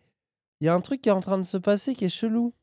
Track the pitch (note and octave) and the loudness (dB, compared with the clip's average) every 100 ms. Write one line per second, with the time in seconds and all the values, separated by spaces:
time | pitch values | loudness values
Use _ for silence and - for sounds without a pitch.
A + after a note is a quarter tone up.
0 | _ _ _ _ _ - D#3 F3+ - C#4 | _ _ _ _ _ -2 2 2 0 -2
1 | A3 F#3+ F3+ F#3+ F3+ F#3+ G3 G#3 - B3+ | 2 2 2 -2 -2 -2 0 0 0 -2
2 | F#3 - A3+ A3+ A#3 - | -2 -2 -2 0 -2 -4